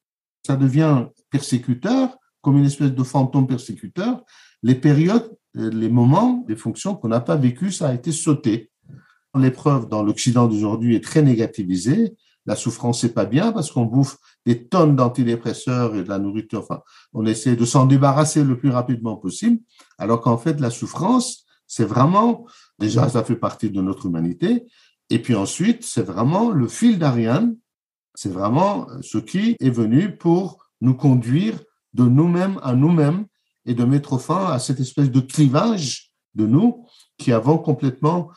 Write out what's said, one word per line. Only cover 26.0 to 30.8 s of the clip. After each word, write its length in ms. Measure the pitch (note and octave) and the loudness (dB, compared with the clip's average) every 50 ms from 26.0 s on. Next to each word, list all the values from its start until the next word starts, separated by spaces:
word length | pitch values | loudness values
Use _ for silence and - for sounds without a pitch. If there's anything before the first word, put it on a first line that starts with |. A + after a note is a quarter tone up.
| F#2 | -4
vraiment 460 | F#2+ F2 G2 C3+ C#3+ F3 G3+ A#3 A#3+ | -4 -4 -2 0 0 2 2 0 0
le 180 | G3 C#3 A#2 | 0 0 -2
fil 320 | G#2 - - A3+ A#3+ A3 E3+ | -2 -2 2 2 2 4 4
d'Ariane. 560 | D#3+ C#3 A#2+ A#2 A2+ A2+ B2+ G3 A#3 A#3+ A3+ - _ _ _ _ _ _ _ _ _ _ - | 2 0 0 0 0 0 0 0 0 0 -2 -6 _ _ _ _ _ _ _ _ _ _ -16
C'est 160 | - - G2 | -10 -10 -8
vraiment 560 | F2+ F#2 G2 G#2+ B2 E3 F#3+ G3+ G3+ - - - B2+ C3 | -6 -4 -2 0 0 2 2 0 -2 -4 -8 -10 -14 -16
ce 160 | - - - | -12 -6 -6
qui 380 | - - - - F#3 A3 A#3 A#3 - | -6 -6 -4 -4 -2 -2 -2 -2 0
est 120 | B2+ C3 | -2 -2
venu 440 | A#2 A#2 A2 G#2+ A#2+ D#3 G#3 G3 - | 0 0 0 2 2 2 2 0 -4
pour 520 | - - E3 E3+ F3+ G3 D#3+ - _ _ _ _ - | -2 0 2 2 2 0 -4 -10 _ _ _ _ -2